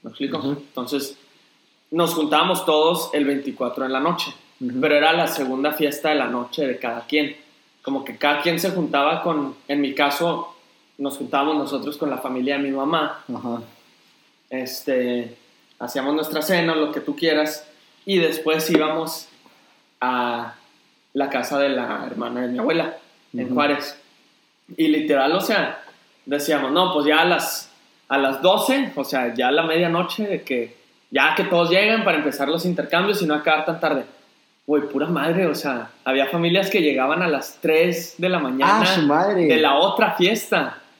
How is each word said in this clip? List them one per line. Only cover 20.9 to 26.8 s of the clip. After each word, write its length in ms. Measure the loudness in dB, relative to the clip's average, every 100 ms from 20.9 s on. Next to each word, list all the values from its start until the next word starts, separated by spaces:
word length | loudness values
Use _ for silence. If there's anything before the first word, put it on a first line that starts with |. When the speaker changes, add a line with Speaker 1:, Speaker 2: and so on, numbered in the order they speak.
| _ _
Speaker 1:
la 160 | -4 -2
casa 280 | -2 -2 0
de 120 | 0
la 340 | 0 -4 -6 -8
hermana 360 | -6 -6 -4
de 60 | -4
mi 100 | -2
abuela, 380 | 0 0 -2 -6 -18 _ _
en 120 | -8 -2
Speaker 2:
Ujú. 80 |
Speaker 1:
Juárez. 440 | 0 2 0 -6 -14 _ _ _ _ _ _ _ 0
Y 120 | 2
literal, 440 | 2 2 2 4
o 80 | 2
sea, 420 | 2 0 0 -6 -16 -20 _ _ -6
decíamos, 460 | -4 0 0 2
"No, 200 | 2